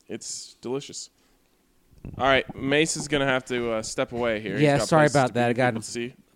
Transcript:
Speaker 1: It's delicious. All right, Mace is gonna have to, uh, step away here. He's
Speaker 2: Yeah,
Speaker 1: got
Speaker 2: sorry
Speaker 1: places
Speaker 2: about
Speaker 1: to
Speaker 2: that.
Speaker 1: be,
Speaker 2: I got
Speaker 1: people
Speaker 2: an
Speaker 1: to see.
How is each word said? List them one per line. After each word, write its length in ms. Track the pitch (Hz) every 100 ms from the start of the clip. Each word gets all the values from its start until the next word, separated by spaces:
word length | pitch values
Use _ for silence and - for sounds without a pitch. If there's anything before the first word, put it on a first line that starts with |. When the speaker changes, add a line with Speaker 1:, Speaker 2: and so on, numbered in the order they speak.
| _
Speaker 1:
It's 500 | 110 - - - -
delicious. 480 | 120 135 143 - - _ _ _ _ _ _ _ _ - - -
All 80 | 127
right, 180 | 135 -
Mace 420 | 98 135 143 160 160
is 120 | 147
gonna 160 | 147 139
have 180 | 131 -
to, 260 | 123 120
uh, 100 | 110
step 300 | 110 - 131
away 260 | 120 120 107
here. 120 | 113
He's 100 | -
Speaker 2:
Yeah, 160 | 147 143
Speaker 1:
got 80 | 104
Speaker 2:
sorry 160 | 160
Speaker 1:
places 120 | 151 139
Speaker 2:
about 100 | 127
Speaker 1:
to 40 |
Speaker 2:
that. 120 | 110 120
Speaker 1:
be, 40 |
Speaker 2:
I 20 |
got 120 | 117 127
Speaker 1:
people 100 | 113
Speaker 2:
an 40 |
Speaker 1:
to 80 | 107
see. 240 | 120 120 - _